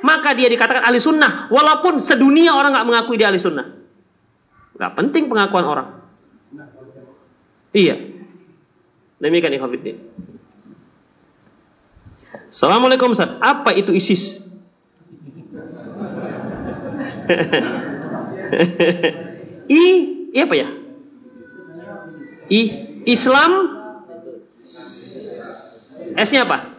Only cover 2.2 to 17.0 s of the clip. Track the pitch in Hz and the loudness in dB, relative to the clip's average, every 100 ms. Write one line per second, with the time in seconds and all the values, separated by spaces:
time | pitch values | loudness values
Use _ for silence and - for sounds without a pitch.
2.2 | 269 294 339 277 285 262 233 233 226 233 | 6 6 6 4 2 2 2 0 0 2
3.2 | 214 190 185 147 120 - - _ _ _ | 2 2 -2 -4 -8 -16 -20 _ _ _
4.2 | _ _ _ _ _ - 90 - 269 320 | _ _ _ _ _ -10 -8 -2 0 0
5.2 | 294 226 196 196 147 147 127 - - _ | 0 0 2 0 0 -4 -6 -16 -20 _
6.2 | _ _ _ - - - - - - _ | _ _ _ -20 -20 -20 -20 -20 -20 _
7.2 | _ _ _ _ _ 214 170 - - - | _ _ _ _ _ 2 2 2 -10 -18
8.2 | - - _ _ _ _ _ _ _ _ | -20 -20 _ _ _ _ _ _ _ _
9.2 | 147 170 165 139 127 123 107 - - - | 0 0 0 -2 -4 -6 -10 -14 -18 -20
10.2 | - - _ _ - - _ _ _ _ | -20 -20 _ _ -20 -20 _ _ _ _
11.2 | _ _ _ _ _ _ _ _ - _ | _ _ _ _ _ _ _ _ -20 _
12.2 | _ - - - 139 214 254 262 254 214 | _ -20 -18 -2 2 4 4 4 2 2
13.2 | 170 - 247 285 247 190 196 180 - 180 | -2 0 0 2 0 0 2 0 2 -2
14.2 | - - - - _ _ _ _ _ - | -2 -12 -20 -20 _ _ _ _ _ -20
15.2 | 143 - - - - - - 202 202 175 | -20 -20 -20 -20 -18 -18 -18 -14 -12 -10
16.2 | 170 - - - - 185 - - | -10 -10 -10 -10 -10 -10 -12 -10